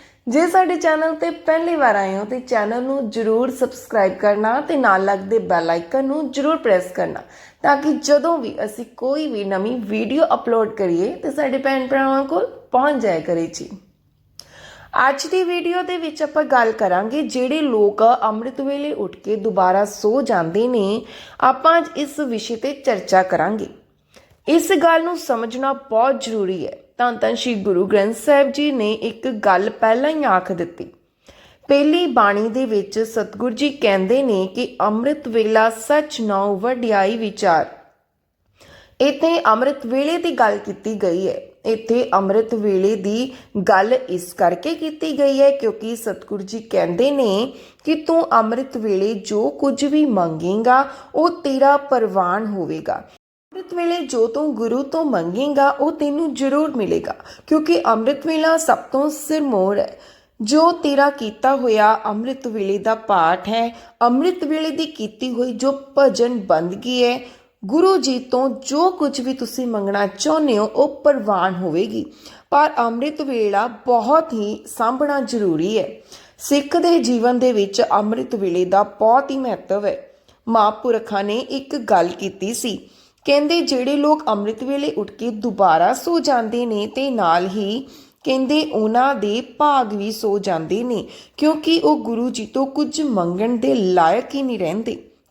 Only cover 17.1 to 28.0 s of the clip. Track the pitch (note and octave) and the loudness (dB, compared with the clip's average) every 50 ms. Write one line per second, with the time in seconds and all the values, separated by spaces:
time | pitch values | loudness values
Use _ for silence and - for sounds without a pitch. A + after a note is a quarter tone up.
17.1 | B3+ D4+ D4 A3+ - B3+ B3 B3+ D4 D#4+ D4+ C#4 A#3 G#3+ G#3 G3+ G3+ - A3 A3+ | -2 -4 -4 -4 -2 -2 -2 0 0 0 0 0 2 4 2 2 4 4 4 4
18.1 | B3 - - A3 G#3+ G#3+ A#3 C4 C4 - C#4 C#4 C#4 C#4+ C#4+ D4 D4 - G#3 F#3 | 4 4 2 0 -2 -2 -6 -8 -6 -6 -4 -4 -4 -4 -4 -6 -6 -6 -6 -8
19.1 | - - - G3 G#3+ G#3 G3 A3 F#3 G3 F#3 F#3 F#3 G3 G#3 G3+ G#3 - - G#3 | -8 -10 -6 -4 -4 -2 -2 -2 0 2 4 4 4 4 2 0 -2 -2 0 0
20.1 | A3+ C4+ C4 - A3+ F3+ E3 E3 E3 G3+ A#3 B3 B3+ A3+ G3 G3 G#3 A3+ - - | 2 2 2 2 0 0 0 0 0 0 0 2 2 0 0 0 -2 -4 -6 -10
21.1 | - - - - - - - C4 C4 C4 - D#4+ E4 E4+ E4 E4+ - C4+ D4 C#4 | -16 -20 -20 -18 -6 0 2 2 2 2 4 4 4 4 2 0 -4 -8 -8 -6
22.1 | - - D4+ B3+ A#3 G#3+ A3 - A#3 A3 - C#4 C#4+ - - C4+ A3+ F#3+ F#3 - | -4 -6 -4 -4 -4 -6 -6 -6 -8 -6 -6 -6 -6 -4 -2 -2 -2 -2 0 2
23.1 | G3 F#3 F#3 F#3 F#3 E3 D#3 F#3 G#3+ G#3+ G3+ - - - _ _ _ _ _ _ | 2 2 2 2 0 0 0 0 -2 -4 -6 -8 -12 -16 _ _ _ _ _ _
24.1 | _ - _ _ _ _ _ - D4+ E4 E4 - G4 D4 D4+ E4 E4 D#4+ E4 E4+ | _ -20 _ _ _ _ _ 2 2 2 4 2 2 4 4 4 4 4 2 0
25.1 | F4 D#4+ - - B3+ A3+ A#3 A3+ A#3 B3+ C4+ C4+ C4+ A#3+ - - A3 A3 A#3+ C4+ | -4 -6 -4 -4 -4 -2 -4 -6 -6 -4 -2 -2 -4 -4 -6 -2 0 2 2 2
26.1 | C4+ A3+ G#3+ A#3 A3 G#3+ G3 F#3 F#3+ E3+ B2+ - - - - _ _ - A#3+ A#3+ | 2 0 -4 -6 -4 -2 -2 -2 -4 -4 -6 -8 -10 -12 -18 _ _ -2 -2 -2
27.1 | A#3+ G#3+ A3+ A3 A#3+ A#3 - B3+ A#3 G3+ F#3+ G#3 F#3 F3 G3 F#3+ G#3+ G3+ | 0 0 -2 -2 -2 -2 -4 -4 -4 -2 -2 0 0 0 0 2 2 2